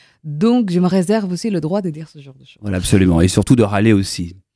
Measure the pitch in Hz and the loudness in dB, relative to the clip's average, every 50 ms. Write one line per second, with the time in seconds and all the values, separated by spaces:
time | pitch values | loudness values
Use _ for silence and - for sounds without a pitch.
0 | _ _ _ _ - 156 147 151 180 226 240 247 240 190 170 175 175 180 185 190 | _ _ _ _ -14 -10 -4 0 0 2 2 2 0 0 0 0 0 2 2 0
1 | 180 160 208 220 202 185 180 170 - 233 202 175 151 156 180 208 196 185 147 156 | 0 0 0 -2 -2 -4 -6 -6 -6 -4 -4 -4 -4 -4 -4 -4 -4 -6 -8 -10
2 | 160 - - 151 139 139 131 135 135 - - _ 104 104 95 92 90 - - 98 | -14 -18 -20 -20 -20 -20 -20 _ _ -20 -20 _ -8 -6 -4 -4 0 2 4 4
3 | 95 92 85 82 87 95 - - 101 - 139 120 113 98 104 101 104 113 110 98 | 4 4 4 4 2 2 2 0 2 2 2 2 2 2 0 0 2 2 2 2
4 | 98 - - - 87 85 90 95 _ _ _ | 0 -2 -6 -10 -10 -12 -14 -18 _ _ _